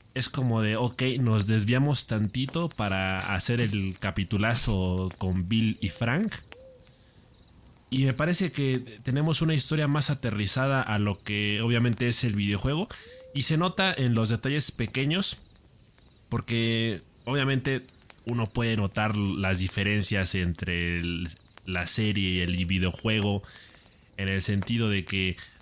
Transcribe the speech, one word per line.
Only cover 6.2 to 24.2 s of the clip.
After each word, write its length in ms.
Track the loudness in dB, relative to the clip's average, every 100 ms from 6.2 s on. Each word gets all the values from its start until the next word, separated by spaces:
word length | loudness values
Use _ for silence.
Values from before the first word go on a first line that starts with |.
| -2 -6 -14 -20 -20 -20 -20 -20 -20 -20 -20 -20 -20 -20 -20 -20 -6
Y 160 | 0 2
me 80 |
parece 380 | 2 0 0 -2
que 280 | -2 -2 -2 -4 -10
tenemos 380 | -4 0 0 2
una 120 | 2
historia 340 | 2 0 0 0
más 220 | 0 0
aterrizada 720 | -2 -2 -2 0 0 2 0
a 180 | 0 0
lo 220 | 0 -2
que 400 | -4 -2 0 0
obviamente 460 | 0 2 2 2 0
es 160 | 0
el 120 | 0 0
videojuego. 520 | 0 0 0 -2 -4 -10 -20 -20 -10
Y 80 | -4
se 140 | 0 2
nota 360 | 0 0 0
en 200 | 2 2 2
los 140 | 2
detalles 420 | 0 0 0 0
pequeños, 680 | -2 -4 -2 0 0 0 -4 -10 -20 -20 -20 -20 -20 -20 -20 -8
porque 720 | -6 -2 -2 0 0 0 -2 -8 -12 -4
obviamente 600 | 0 2 0 0 -2 -6 -16 -20 -12 -4
uno 220 | -2 -2
puede 280 | 0 0 2
notar 400 | 0 0 0 2
las 440 | 0 0 0 0
diferencias 760 | -2 -2 0 0 0 0 0 0
entre 640 | -2 -2 -4 -2 -2 -2
el, 320 | -2 -4 -6 -10 -20 -16 -6
la 220 | -4 -2
serie 420 | 0 0 0 0
y 100 | 0
el 240 | 0 0 0
videojuego, 760 | 0 0 0 0 2 2 0 -4 -14 -20 -20 -20 -20 -18
en 120 | -6